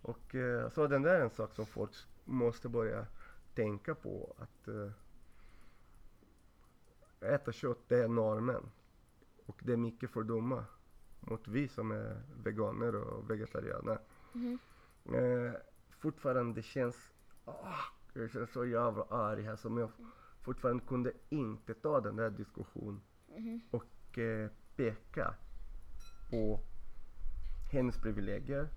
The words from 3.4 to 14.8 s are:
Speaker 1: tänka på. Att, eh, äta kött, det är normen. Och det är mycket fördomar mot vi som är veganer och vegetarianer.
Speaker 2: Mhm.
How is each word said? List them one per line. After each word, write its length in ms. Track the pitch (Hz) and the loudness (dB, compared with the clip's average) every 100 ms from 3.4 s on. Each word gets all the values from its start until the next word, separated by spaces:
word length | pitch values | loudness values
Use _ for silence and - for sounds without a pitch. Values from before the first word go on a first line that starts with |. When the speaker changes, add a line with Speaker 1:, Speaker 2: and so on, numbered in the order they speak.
| - | -6
Speaker 1:
tänka 400 | - 107 104 - | 0 2 0 -4
på. 420 | 156 101 95 - - | -4 -4 -6 -8 -10
Att, 300 | - - - | -14 -12 -8
eh, 220 | 107 101 104 - - - - - - - - - - - - - - - - - - - - - - | -6 -6 -8 -16 -18 -18 -18 -18 -16 -18 -18 -20 -18 -18 -20 -20 -20 -20 -20 -20 -20 -20 -20 -20 -6
äta 320 | 95 143 - | 0 2 0
kött, 260 | 113 139 117 - | -2 -2 -2 4
det 100 | 123 | 6
är 40 | 113 | 6
normen. 540 | 117 110 107 120 120 - - - - - - - - - | 4 4 4 0 -2 -6 -16 -20 -20 -20 -20 -20 -16 -14
Och 140 | - | -6
det 80 | 120 | 2
är 40 | 120 | 2
mycket 340 | 117 117 127 | 2 -2 -4
fördomar 540 | 113 110 113 117 123 110 - - - - - | -2 0 0 2 -2 -4 -14 -20 -20 -18 -16
mot 280 | - 113 - | -6 -6 -2
vi 200 | 117 139 | 0 0
som 220 | - 110 | -2 -2
är 300 | 107 107 107 120 120 | -2 -4 -6 -8 -4
veganer 520 | 110 107 104 107 117 | -2 2 2 2 0
och 360 | 104 - 110 107 | 0 -2 -6 -2
vegetarianer. 680 | 107 107 - - - - 110 - - - | -2 -2 -4 -2 -2 0 -2 -4 -20 -10
Speaker 2:
Mhm. 260 | 240 240 254 - - | -4 -2 -4 -8 -20